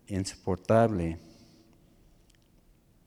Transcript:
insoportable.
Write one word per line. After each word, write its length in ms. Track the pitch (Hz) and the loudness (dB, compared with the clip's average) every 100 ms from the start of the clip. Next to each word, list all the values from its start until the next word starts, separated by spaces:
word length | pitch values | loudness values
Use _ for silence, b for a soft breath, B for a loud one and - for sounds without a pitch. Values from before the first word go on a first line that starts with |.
| - | -8
insoportable. 1080 | 95 98 - - 90 - 110 113 98 82 82 b b b b b _ _ _ _ _ _ _ _ _ _ _ _ _ | -6 -6 -8 -6 -4 2 2 2 0 -4 -6 b b b b b _ _ _ _ _ _ _ _ _ _ _ _ _